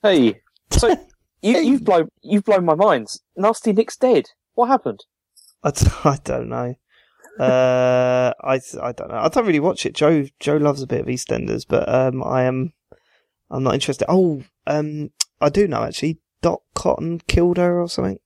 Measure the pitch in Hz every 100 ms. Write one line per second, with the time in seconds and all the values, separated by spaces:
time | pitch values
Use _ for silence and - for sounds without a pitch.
0 | 214 175 117 - _ _ _ - 466 359
1 | - _ _ _ 196 269 302 269 - 175
2 | 160 _ - 208 202 196 175 156 208 139
3 | 107 - _ - 202 226 233 202 226 -
4 | 254 190 - _ _ - 240 262 - 101
5 | - _ _ _ _ _ 151 - - -
6 | - 139 - 127 117 120 123 123 _ _
7 | _ _ - - 131 127 127 127 127 127
8 | 127 127 127 - - 131 - - 123 120
9 | - 110 135 254 226 151 160 185 - -
10 | 151 160 139 _ - 151 147 139 131 135
11 | - 127 - 117 - 110 - - - 127
12 | 131 131 - 131 127 131 131 _ _ -
13 | _ _ _ _ _ - 131 139 - 135
14 | - 180 180 143 123 _ - 147 151 151
15 | 147 _ - _ 147 165 208 113 113 -
16 | 156 160 _ _ 170 - _ - 180 -
17 | 165 170 - - 175 175 175 175 175 -
18 | 190 98